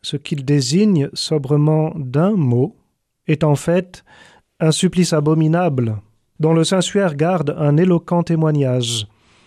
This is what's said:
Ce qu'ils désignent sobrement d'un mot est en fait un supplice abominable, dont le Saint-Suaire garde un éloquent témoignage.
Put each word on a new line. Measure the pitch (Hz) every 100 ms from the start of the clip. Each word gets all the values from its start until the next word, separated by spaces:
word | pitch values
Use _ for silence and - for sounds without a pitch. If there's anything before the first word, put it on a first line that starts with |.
Ce | - 143
qu'ils | - 151 131
désignent | 147 127 160 214 175 139
sobrement | - - 160 131 147 151 156 156 160
d'un | 131 135 180 214
mot | 135 120 151 - _ _ _ _ -
est | 151
en | 156 143
fait | - 175 185 - _ - - _ _ _
un | 160
supplice | 156 185 180 175
abominable, | 160 147 156 156 170 180 131 117 107 - _ _ _
dont | 156
le | 165
Saint-Suaire | 160 190 175 202 196 135
garde | 160 185 143 147
un | 147 147
éloquent | 185 170 - 175
témoignage. | 170 165 160 147 135 127 117 117 104 _ _ _